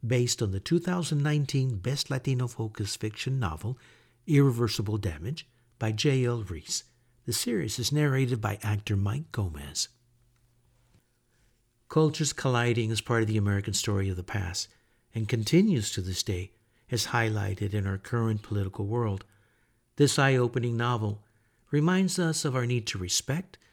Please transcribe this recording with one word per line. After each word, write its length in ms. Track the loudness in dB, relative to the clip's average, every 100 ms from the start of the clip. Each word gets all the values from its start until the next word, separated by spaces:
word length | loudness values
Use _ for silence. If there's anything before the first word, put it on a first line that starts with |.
| 0
based 360 | 2 2 0
on 100 | 0
the 80 | -2
two 180 | 0 0
thousand 440 | 2 -2 0 0
nineteen 540 | 2 2 0 0 0 -2
Best 340 | -2 -4 -2
Latino 360 | -4 0 0 -2
Focus 500 | -4 -8 -4 -6 -4
Fiction 420 | -6 -6 -4 -2
novel, 400 | -2 -4 -6 -8 -12 -20 _ _ 2
Irreversible 720 | 6 6 4 0 0 -2 -2
Damage, 480 | -2 -4 -6 -8 -10 _ _ _
by 140 | -4
J 320 | 0 2 2
L 180 | 2 0
Reese. 420 | -4 -10 -6 -8 -8 _ _ _
The 80 | -6
series 460 | -4 0 -2 -2 -2
is 140 | 0
narrated 480 | 2 2 2 2 0
by 180 | -2 -2
actor 340 | 0 -2 0 0
Mike 340 | 0 -2 -6
Gomez. 580 | -4 -4 -4 -10 -6 -6 _ _ _ _ _ _ _ _ _ _ _ _ _ _ _ _ _ _ _ _
Cultures 440 | 4 4 4 -2
colliding 580 | 0 0 2 2 2 2
is 100 | -2
part 220 | 0 2
of 60 | 2
the 80 | 2
American 380 | 2 2 0
story 340 | -2 0 0 0
of 80 | -2
the 80 |
past 440 | -4 -4 -4 -6 -8 _ _ _ _
and 140 | -6 -2
continues 640 | -2 4 4 6 2 0
to 80 | -4
this 220 | -6 -6
day, 300 | -4 -4 -6 _ _ _ _
as 180 | -4 -2
highlighted 680 | 0 0 0 -2 -2 -2
in 120 | -2 -2
our 120 | -4
current 440 | -4 -2 0 -2
political 440 | -2 -4 -4 -4 -4
world. 380 | -2 -2 -2 -8 _ _ _ _ _ _ 4
This 220 | 4 6
eye-opening 580 | 4 4 2 0 -2 0
novel 460 | 0 0 0 -4 _ _ _ _ _
reminds 480 | 2 4 4 2 2
us 260 | 0 0
of 120 | 0 0
our 100 | 0
need 200 | 0 -2
to 100 | -6
respect 580 | -2 -2 0 -4 -4 -16 _